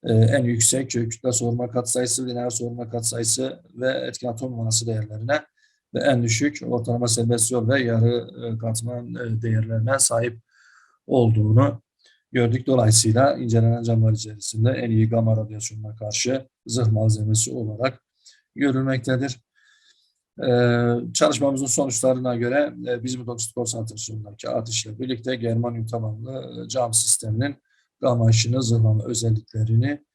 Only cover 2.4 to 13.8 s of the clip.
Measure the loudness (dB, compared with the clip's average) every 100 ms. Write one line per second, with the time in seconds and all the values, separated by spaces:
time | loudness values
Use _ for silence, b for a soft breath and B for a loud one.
2.4 | -4 -4 -6 -8 -8 -6 -4 -4 -2 -2
3.4 | -2 -8 _ -4 -2 -2 -6 -6 -8 -6
4.4 | -8 -6 -2 -2 -2 -4 -6 -8 -2 -2
5.4 | -2 _ _ _ _ -2 2 2 2 0
6.4 | -2 -2 -4 -4 -2 -2 0 0 2 2
7.4 | 2 0 2 2 2 4 4 2 -4 -10
8.4 | -8 -6 -4 -4 -6 -8 -10 -10 -6 -4
9.4 | 0 0 0 0 0 2 2 2 -2 -6
10.4 | _ b b b b b 0 4 4 4
11.4 | 6 6 4 0 _ _ b b b 0
12.4 | 2 0 2 4 6 4 4 4 4 2
13.4 | 0 4 4 2